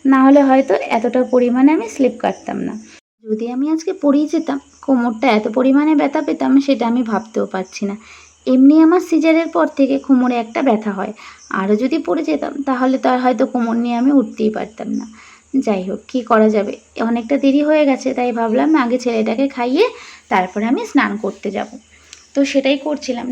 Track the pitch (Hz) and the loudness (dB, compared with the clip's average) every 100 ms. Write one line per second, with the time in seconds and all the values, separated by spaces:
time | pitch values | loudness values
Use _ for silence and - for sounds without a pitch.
0 | 269 269 269 285 277 262 269 381 - 226 | 0 4 6 6 6 4 2 -2 -2 -2
1 | 233 254 247 254 240 247 277 330 440 - | 0 -2 0 2 2 4 4 2 -2 -2
2 | 247 220 190 190 - - - 220 - - | -2 0 -6 -6 -8 -8 -8 -10 -16 -20
3 | _ _ 220 214 240 247 294 320 381 370 | _ _ -6 -6 -4 -4 -2 -2 -2 -2
4 | 285 277 302 320 320 277 - _ - 254 | 2 2 0 -2 -4 -8 -10 _ -2 0
5 | 240 220 269 214 226 233 262 277 302 294 | 0 0 2 2 0 0 2 2 2 2
6 | 285 311 302 - 262 269 277 233 233 240 | 0 -2 -4 -2 2 2 2 0 0 -2
7 | 226 196 - 208 202 185 185 - 202 214 | -2 -4 -4 -6 -4 -6 -10 -8 -8 -8
8 | - - - _ - 254 269 311 320 359 | -16 -20 -20 _ 0 6 6 8 6 4
9 | - 320 320 320 330 339 302 - 262 269 | 0 0 2 2 0 -2 -2 0 0 0
10 | - 254 247 240 226 226 269 214 214 196 | 0 2 2 -2 -4 -2 0 0 -2 -6
11 | 196 - - - - - 190 214 254 302 | -8 -10 -20 -20 -8 -4 0 0 0 -2
12 | 311 339 311 294 - 294 277 247 262 254 | -2 -4 -2 -4 -4 -6 -4 -2 0 0
13 | 254 254 254 240 262 254 233 233 240 240 | 0 0 0 0 -2 -2 -2 -2 -2 0
14 | 262 285 220 - 214 214 - - - 214 | 2 2 0 -2 -4 -2 -8 -10 -8 -8
15 | - - - - _ 269 226 196 185 - | -8 -18 -20 -20 _ -2 0 -2 -4 -8
16 | - 254 226 220 220 214 196 - _ - | -6 -8 0 2 2 2 -4 -8 _ -8
17 | 226 233 226 285 277 277 294 311 277 254 | -4 -4 -2 0 2 2 2 2 2 0
18 | 262 254 247 233 226 240 294 311 240 254 | -4 -2 -2 -2 -2 0 2 2 2 0
19 | 247 226 220 226 277 254 240 285 480 - | -2 -2 -2 -2 -2 -2 -2 0 0 -2
20 | - - _ 196 185 208 226 349 453 277 | -18 -20 _ -2 -2 -4 -2 -2 0 0
21 | 208 208 214 - 202 202 - - _ _ | 0 -2 -6 -8 -8 -8 -10 -14 _ _
22 | _ - _ 277 277 277 269 285 302 294 | _ -20 _ -2 0 0 0 -2 -4 -6
23 | - 240 247 | -6 -8 -8